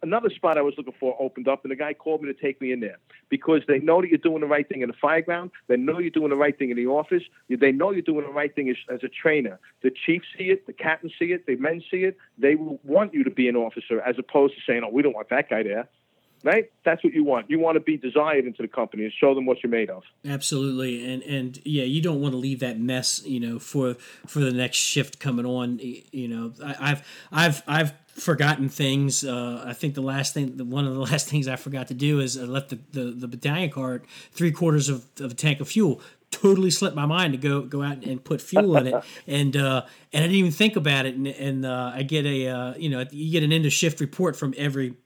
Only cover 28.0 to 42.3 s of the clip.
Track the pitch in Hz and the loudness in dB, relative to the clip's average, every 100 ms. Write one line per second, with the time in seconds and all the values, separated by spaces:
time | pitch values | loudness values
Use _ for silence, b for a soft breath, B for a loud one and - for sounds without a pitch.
28 | _ - - 151 135 151 135 - 139 135 | _ -10 -2 2 2 2 -2 0 0 2
29 | 139 127 139 123 123 120 123 120 156 139 | 2 0 -2 -4 -4 -6 -8 -6 -4 -2
30 | 135 135 139 - 139 127 123 131 139 131 | -4 -2 -2 -2 -4 -4 -6 -2 -2 -2
31 | 127 147 - 151 135 127 - 139 123 123 | -2 -2 0 0 0 -4 -6 -8 -8 -2
32 | 143 147 135 127 123 131 139 117 - 139 | 2 2 0 -4 -4 -4 -4 -10 -10 -6
33 | 123 120 123 120 143 151 180 143 131 123 | -6 -6 -10 -6 -2 -2 -2 -4 -6 -6
34 | - B B - 170 151 170 151 135 131 | -10 B B -2 0 2 4 4 2 -2
35 | - - 139 120 151 143 139 - 202 120 | -6 -10 -10 -2 0 0 0 2 2 2
36 | B B _ - 202 196 190 160 190 147 | B B _ 4 6 6 4 2 0 0
37 | 147 165 175 131 143 143 123 143 143 139 | 0 2 0 0 0 -2 -2 -4 -4 -6
38 | - 131 - 156 - 185 208 151 131 127 | -6 -8 -4 -6 0 2 6 4 4 -2
39 | - - - 143 143 135 139 131 - B | -4 -18 -4 0 2 2 0 0 -4 B
40 | B 147 165 196 180 151 214 208 151 139 | B 0 4 4 4 4 2 2 2 2
41 | 131 127 139 135 139 135 131 127 123 143 | 0 -2 -4 -4 -4 -2 -2 -2 -4 -4
42 | 139 156 143 | -2 0 0